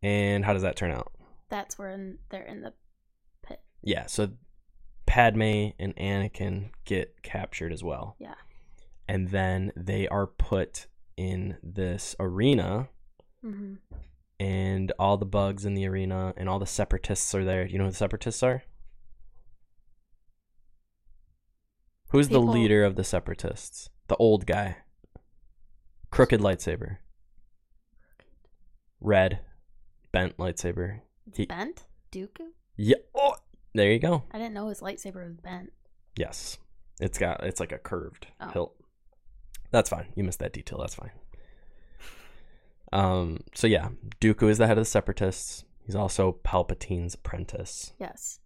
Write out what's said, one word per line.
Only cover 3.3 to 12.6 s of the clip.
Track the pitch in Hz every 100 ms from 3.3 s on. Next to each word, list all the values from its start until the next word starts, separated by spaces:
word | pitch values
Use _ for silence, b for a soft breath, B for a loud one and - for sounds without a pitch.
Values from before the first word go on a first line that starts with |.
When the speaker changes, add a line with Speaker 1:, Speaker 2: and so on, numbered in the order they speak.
| _ -
Speaker 2:
pit. | - - _
Speaker 1:
Yeah, | - - -
so | - 104 - - - _ - - - -
Padme | 123 117 107 110 107 104 -
and | 98 -
Anakin | 95 98 101 - 98 92 101 - -
get | 98 - -
captured | - - 95 - 82
as | 78
well. | 85 67 - -
Speaker 2:
Yeah. | - - - - - - - - -
Speaker 1:
And | 98 92
then | 98 95 95 95 -
they | 90 101 98
are | 101 98
put | - - 98 87 - - - - -
in | 92 92 98 90
this | 82 98 92 87 - -
arena. | 95 90 123 135